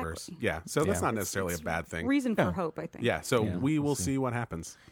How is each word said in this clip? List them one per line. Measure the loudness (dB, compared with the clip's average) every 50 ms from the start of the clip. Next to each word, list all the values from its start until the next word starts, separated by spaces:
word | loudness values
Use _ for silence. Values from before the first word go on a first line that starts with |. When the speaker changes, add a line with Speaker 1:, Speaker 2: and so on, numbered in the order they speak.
| -2 -4
Speaker 1:
universe. | -6 -8 -10 -12 -10 -2
Yeah, | 0 0 0 0 -4
so | -2 0 2 2
that's | 2 2 2
Speaker 2:
Yeah. | 2
Speaker 1:
not | 0 0
necessarily | 0 -2 -2 -2 -2 0 0 -2
a | -2
bad | -2 -2 -2 -2 -2
thing. | -2 -4 -4 0
Speaker 3:
Reason | 2 2 2 2 2 2
for | 4 2
Speaker 4:
Yeah. | 2 2
Speaker 3:
hope, | 0 -2 -4 -4 -6
I | -10
think. | -10 -8 0 0
Speaker 1:
Yeah, | 2 2 2
so | 0 2 2 2 4
Speaker 2:
Yeah. | 2 0 0
Speaker 1:
we | 2 2 2 2
Speaker 4:
We'll | 2 2
Speaker 1:
will | 0
Speaker 4:
see. | 0 0
Speaker 1:
see | 0 0 0
what | 0 0 0
happens. | -2 -2 -4 -4 -8 -8 -8 -14 -18 -20 -8